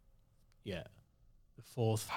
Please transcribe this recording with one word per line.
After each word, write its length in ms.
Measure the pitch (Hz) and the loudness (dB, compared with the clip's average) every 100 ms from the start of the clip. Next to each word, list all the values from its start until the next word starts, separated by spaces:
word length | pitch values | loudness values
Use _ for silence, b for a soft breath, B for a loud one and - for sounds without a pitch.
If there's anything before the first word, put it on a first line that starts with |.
| _ - _ _ - - | _ -20 _ _ -20 -16
Yeah. 200 | - 87 - - - _ - - _ - | -8 -8 -8 -18 -20 _ -20 -20 _ -20
The 40 | |
fourth 460 | - 127 110 110 - | -8 0 2 2 6